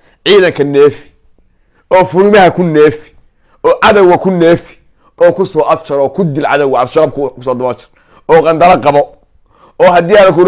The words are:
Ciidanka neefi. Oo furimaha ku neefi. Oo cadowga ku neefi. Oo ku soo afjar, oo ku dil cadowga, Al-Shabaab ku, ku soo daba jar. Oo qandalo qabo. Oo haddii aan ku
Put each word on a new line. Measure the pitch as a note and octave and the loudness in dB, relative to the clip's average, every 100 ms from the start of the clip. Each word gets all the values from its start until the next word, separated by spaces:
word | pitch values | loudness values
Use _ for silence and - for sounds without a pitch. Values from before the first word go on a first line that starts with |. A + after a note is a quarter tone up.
| _ _ - | _ _ 0
Ciidanka | G3+ F3+ - | 2 2 -2
neefi. | C#3+ C#3 C#3+ C3+ - _ _ _ _ _ _ _ - | -2 2 0 0 -12 _ _ _ _ _ _ _ -4
Oo | F#3 | -2
furimaha | F3+ E3+ G3 G#3 F3+ | -2 0 2 2 2
ku | - | 0
neefi. | F3+ D3+ D3+ - - _ _ _ _ _ | -2 2 0 0 -10 _ _ _ _ _
Oo | - - | -4 -2
cadowga | G3+ G#3 F3+ F3 | 0 2 2 2
ku | F#3+ | -2
neefi. | F#3 E3 E3+ - - _ _ _ - | 0 0 0 -4 -20 _ _ _ -2
Oo | F3 | 0
ku | E3+ F#3 | 0 -4
soo | D#3 | -4
afjar, | C#3+ D#3+ - C#3+ | -2 -4 -4 -4
oo | C#3 | -4
ku | C3+ | -4
dil | F3+ C#3 | -6 -4
cadowga, | C#3+ C#3 C#3 B2+ | -4 -4 -2 -2
Al-Shabaab | B2 E3 D#3 | -4 -2 -2
ku, | C3+ C#3 | -2 -10
ku | - | -8
soo | B2+ | -8
daba | B2 B2+ | -6 -6
jar. | A#2+ _ _ _ _ - | -8 _ _ _ _ 0
Oo | D#3+ | 0
qandalo | D3+ E3 E3+ C#3 | 2 2 2 2
qabo. | C#3+ C#3+ C#3+ _ _ _ _ _ _ - | 0 0 -2 _ _ _ _ _ _ -2
Oo | F3+ | 2
haddii | F3 E3+ G#3 | 2 2 2
aan | F#3+ | 2
ku | D#3+ | 2